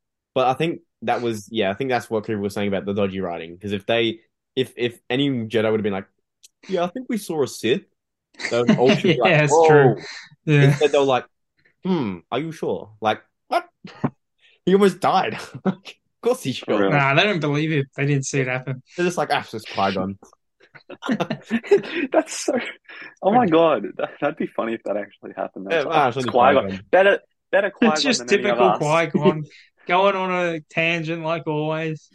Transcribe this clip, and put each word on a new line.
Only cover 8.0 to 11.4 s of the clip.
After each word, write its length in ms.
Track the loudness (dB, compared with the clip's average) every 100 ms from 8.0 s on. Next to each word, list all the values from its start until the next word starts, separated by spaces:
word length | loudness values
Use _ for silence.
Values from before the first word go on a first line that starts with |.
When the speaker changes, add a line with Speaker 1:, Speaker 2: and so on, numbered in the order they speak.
| _ _ _ -12 -4
Speaker 1:
they 100 | 0
would 160 | 2 4
all 100 | 4
Speaker 2:
<laughs> 60 |
Speaker 1:
should 140 | 4 2
be 100 | 2
like, 100 | 4
Speaker 2:
Yeah, 100 | 4
it's 220 | 4 6 8
true. 300 | 8 6 2
Speaker 1:
"Whoa." 60 | -8 -18 -20 _
Speaker 2:
Yeah. 180 | 2 6
Speaker 1:
Instead, 280 | 6 4 2
they 60 | 4
were 60 |
like, 220 | 2 0 -2 _